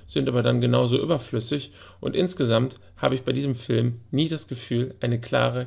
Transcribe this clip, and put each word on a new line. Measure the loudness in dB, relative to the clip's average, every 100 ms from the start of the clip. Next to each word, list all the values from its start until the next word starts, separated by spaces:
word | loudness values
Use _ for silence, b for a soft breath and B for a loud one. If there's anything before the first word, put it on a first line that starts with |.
| B
sind | -2 0
aber | 2
dann | 2 2
genauso | 4 4 4 2
überflüssig | 2 -2 -2 -6 -2 -6 -6 B B B
und | -4 0
insgesamt | -2 0 2 4 2 -4 b -2
habe | 0
ich | 0
bei | -2
diesem | -2 -2
Film | -4 0 2 2 -2 -4
nie | 0 0
das | -2 -8
Gefühl, | -12 -4 -2 -2 -2
eine | -2 -2
klare, | 0 2 2 0